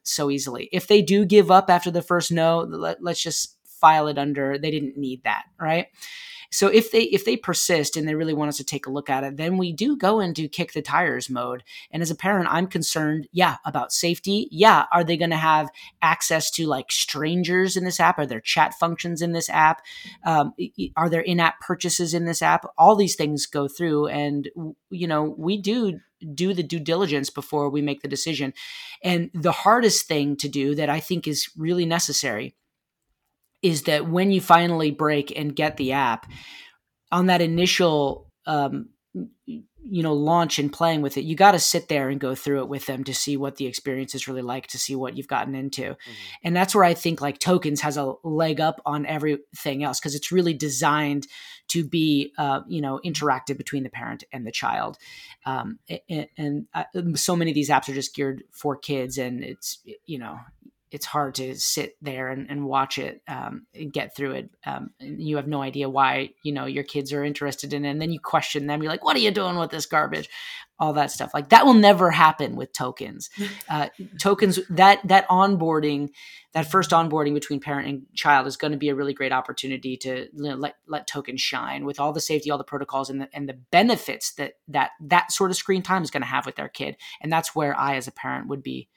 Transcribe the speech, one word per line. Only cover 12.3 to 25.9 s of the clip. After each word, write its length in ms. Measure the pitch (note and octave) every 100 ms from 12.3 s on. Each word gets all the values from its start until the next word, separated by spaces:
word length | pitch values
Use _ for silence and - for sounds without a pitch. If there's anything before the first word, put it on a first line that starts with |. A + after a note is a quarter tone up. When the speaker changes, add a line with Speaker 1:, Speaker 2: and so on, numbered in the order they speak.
| G3+ E3+
Speaker 1:
I'm 200 | E3 F#3
concerned, 580 | F3 D#3 D#3+ D3+ D#3 D3
yeah, 240 | F3 F3+ B2+
about 280 | - C#3+ B2
safety. 540 | - E3+ E3+ - G3+ -
Yeah, 320 | D#3 G#3+ E3+ -
are 100 | F3
they 140 | E3 E3
gonna 200 | E3+ D#3+
have 320 | D#3+ D#3 C#3+ - - _
access 520 | D#3+ E3 - D#3+ D3+
to, 160 | - D#3+
like, 240 | C3+ -
strangers 840 | - - D3 D3+ F3 E3+ F3+ F#3+ F#3
in 60 |
this 160 | F#3 F3
app? 220 | E3+ F3+
Are 60 | C#3+
there 120 | A2+
chat 340 | - - D3+
functions 460 | - E3+ E3 F3 E3
in 120 | E3+
this 180 | E3 E3
app? 320 | D#3+ D#3 E3 - - - -
Um, 300 | E3 D#3+ D3 -
i-, 100 | - -
i-, 140 | F#3+ -
are 140 | E3+
there 120 | E3
in-app 360 | E3+ F3 E3 -
purchases 560 | - F3 F3 - F3
in 100 | E3+
this 160 | E3+ E3
app? 240 | D#3+ E3 - -
All 160 | E3
these 220 | G#3+ F#3+ -
things 300 | D3+ D3 -
go 200 | D3 C#3+
through, 400 | - E3+ D3 D3
and 420 | D3 D3 C#3+ C#3+
w-, 220 | - D#3 D3 _
you 180 | F#3 E3+
know, 260 | D3+ D3+ -
we 240 | D#3 G#3
do 380 | F#3+ A#3+ G#3+